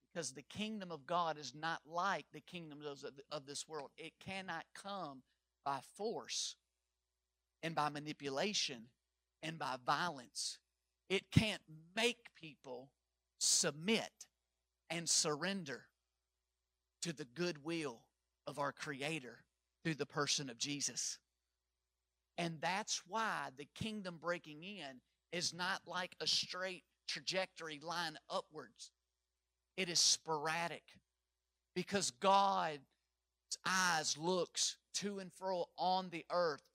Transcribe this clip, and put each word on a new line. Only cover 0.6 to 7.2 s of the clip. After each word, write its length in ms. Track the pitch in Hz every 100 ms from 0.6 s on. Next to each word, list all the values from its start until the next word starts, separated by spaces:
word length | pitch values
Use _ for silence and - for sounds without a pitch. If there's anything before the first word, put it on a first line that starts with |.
| 214 220 180
of 140 | 156 131
God 320 | 175 165 151
is 180 | 135 147
not 300 | 160 165 147
like 400 | 170 196 165 -
the 100 | 151
kingdoms 440 | - 180 160 147 147
of, 320 | 139 135 135 -
of 140 | 147 135
this 200 | 143 -
world. 260 | 156 131 -
It 220 | 160 _
cannot 460 | - 190 185 165 -
come 500 | - 196 202 151 135 - _ _ _
by 160 | 139 135 - -
force 600 | 220 156 110 - - - _ _ _ _ _ _